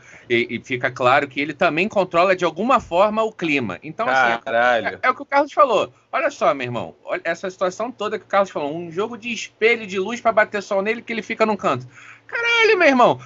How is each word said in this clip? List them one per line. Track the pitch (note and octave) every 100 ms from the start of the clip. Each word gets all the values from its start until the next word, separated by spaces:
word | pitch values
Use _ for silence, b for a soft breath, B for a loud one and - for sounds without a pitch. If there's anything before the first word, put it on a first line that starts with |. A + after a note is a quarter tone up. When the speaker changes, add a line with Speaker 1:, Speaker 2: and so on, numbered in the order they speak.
| B B B
Speaker 1:
e, | A#2 A#2
e | A#2
fica | - C3 C3
claro | B2+ B2 C#3+ C3+
que | C#3+
ele | D3+
também | D3 F3 D3+ G3+
controla | G#3 F3 E3+ F#3+ F#3
de |
alguma | F3+ D3+ A#3 B3
forma | - E3+ G#3 G#3+
o | A3
clima. | - E3+ C#3+ A2 F2
Então, | C#3+ D#3 B2+
assim, | C3 B2 A#2
Speaker 2:
Caralho. | B2 A#2 B2 A#2+ G#2+
Speaker 1:
é, | F#2+
é | B3+
o |
que | B3+
o | C#4+
Carlos | C#4 D4
falou. | - C#4+ G3 B2+ b b
Olha | C4 D#4+
só, | - F#3+
meu | C#3+ B2
irmão, | A#2+ E2 -
olha | - E3+
essa | E3 E3+ F#3+
situação | F#3 F#3 F#3 A#3
toda | - G#3 G#3
que |
o | -
Carlos | G3+ G3
falou. | F3 C#3+ D#3+
Um | F3
jogo | D#3+ A3+ A#3
de | A#3+
espelho | G#3+ - - A3 A#3 G#3+
de | G3
luz | G3 A#3
pra | A3+
bater | A3 G#3+ G#3
sol | F#3+ G3
nele, | G3+ A#3
que | -
ele | A3+
fica | - A3 A3
num | G#3
canto. | F#3+ C3 B2+ B B B -
Caralho, | A#4+ A#4 A#4 A4 G#4
meu | D#4+
irmão, | C4 G#3+ B2+